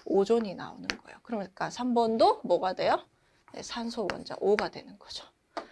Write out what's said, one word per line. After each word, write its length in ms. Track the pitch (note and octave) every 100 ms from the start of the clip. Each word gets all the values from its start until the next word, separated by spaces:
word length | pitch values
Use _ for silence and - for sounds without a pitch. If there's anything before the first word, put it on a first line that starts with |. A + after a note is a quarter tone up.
| -
오존이 480 | G3 G3 A#3 G#3
나오는 340 | F3 - - -
거예요. 300 | - - -
그러니까 440 | - A3+ F#3 - D#3+
삼 240 | - B3
번도 480 | A#3+ A3+ A3+ F4+ A4
뭐가 280 | - F3 F#3
돼요? 260 | F#3 F3+ E4+ - _ _ _ _
네, 100 | -
산소 440 | - A#3+ A#3 - F3+
원자 240 | - - -
O가 280 | G3 G#3 F3
되는 300 | - - G3+
거죠. 260 | - - - _ _ - -